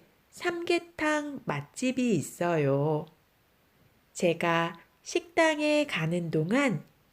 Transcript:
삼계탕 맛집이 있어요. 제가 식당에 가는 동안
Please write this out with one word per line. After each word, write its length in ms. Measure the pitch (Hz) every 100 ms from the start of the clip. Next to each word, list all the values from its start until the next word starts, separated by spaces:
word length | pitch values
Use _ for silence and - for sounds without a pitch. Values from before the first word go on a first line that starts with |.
| - _ _
삼계탕 1120 | - 359 349 339 339 339 - 302 302 294 277 -
맛집이 680 | 143 143 - 254 254 240 175
있어요. 920 | - - 175 165 139 139 151 151 165 _ _ _ _ _ _ _ _ _ _
제가 640 | - 175 165 170 165 170 - - _
식당에 840 | - 349 - - 320 302 302 302 294
가는 440 | 180 160 175 170
동안 540 | 160 156 247 277 147 - _ _